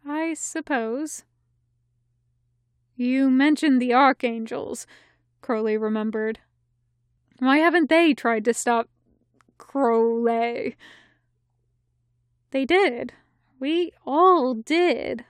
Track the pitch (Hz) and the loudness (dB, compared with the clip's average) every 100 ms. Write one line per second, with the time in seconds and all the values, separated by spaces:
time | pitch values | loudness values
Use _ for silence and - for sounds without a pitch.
0 | 285 302 330 311 - 320 302 277 226 240 | -8 -6 -6 -6 -8 -10 -6 -6 -4 -6
1 | 311 - _ _ _ _ _ _ _ _ | -8 -12 _ _ _ _ _ _ _ _
2 | _ _ _ _ _ _ _ _ _ - | _ _ _ _ _ _ _ _ _ -6
3 | 247 262 269 254 285 302 320 262 247 240 | -2 0 2 4 2 2 2 2 2 4
4 | 269 269 247 233 226 - - - - - | 4 2 -4 -6 -8 -10 -10 -12 -16 -20
5 | _ _ _ _ - 226 220 214 214 214 | _ _ _ _ -6 -4 -2 -2 -2 -4
6 | 214 220 220 220 _ _ _ _ _ _ | -4 -4 -6 -6 _ _ _ _ _ _
7 | _ _ _ _ 254 285 320 339 285 320 | _ _ _ _ 2 4 4 4 2 4
8 | 339 269 247 226 214 233 - 233 - _ | 4 2 0 -2 -2 -2 0 -2 -2 _
9 | _ _ _ _ _ _ - 277 262 226 | _ _ _ _ _ _ -10 -2 0 2
10 | 233 233 233 233 233 240 - - - - | 2 2 0 0 -2 -4 -8 -10 -20 -20
11 | _ _ _ _ _ _ _ _ _ _ | _ _ _ _ _ _ _ _ _ _
12 | _ _ _ _ _ 269 269 359 392 240 | _ _ _ _ _ -6 0 2 2 -2
13 | 247 - _ _ _ _ 269 320 349 _ | -10 -14 _ _ _ _ -4 -2 -4 _
14 | - 277 370 359 254 233 220 320 349 254 | -6 4 4 4 2 -4 -2 0 2 0
15 | - 240 - | -4 -10 -12